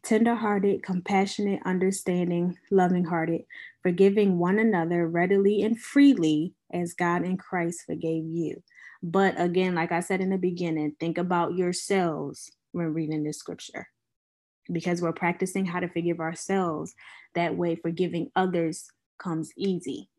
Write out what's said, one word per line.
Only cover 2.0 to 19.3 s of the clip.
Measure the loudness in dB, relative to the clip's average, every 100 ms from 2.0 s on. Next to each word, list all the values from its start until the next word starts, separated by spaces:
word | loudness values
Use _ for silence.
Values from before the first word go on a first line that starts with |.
| -2 0 0 0 -2 -4 _
loving-hearted, | 4 4 2 0 -2 -2 -4 -6 -20 -20 _
forgiving | -2 4 4 6 4 4
one | 2 4
another | 4 2 2 2 2
readily | 2 2 4 4 2
and | 0 -2
freely | 0 6 8 8 2 2 -2 _ _
as | -4 -4
God | -2 0 0 -2
in | -4
Christ | -4 -4 -2 -6 -8
forgave | -6 -4 -4
you." | -4 -4 -4 -6 _ -20 -20 -12
But | -2 2 2 2
again, | 0 2 2 0
like | 0
I | -2
said | -2 -2
in | 0
the | 0
beginning, | -2 -2 -2 -2 -4 -4
think | -4 -2
about | 0 0 0 0
yourselves | -2 -2 0 0 0 -2 -8 -10 -18 _ _
when | -4 -2
reading | -2 -2 -2
this | -4 -6
scripture, | -12 -14 -14 -16 -16 _ _ _ _ _ _ _ -6
because | -4 -2 -2
we're | -2
practicing | -2 -2 -2 -4 -2 -4
how | -4
to | -4
forgive | -2 -2 -2
ourselves. | -6 -8 -2 -2 0 -4 -8 -14 -20 -20 -8 -2
That | -2 0
way, | -2 -2
forgiving | -4 -2 -2 -2 -2 0
others | 0 0 -2 -4 -14 _ _ _
comes | -6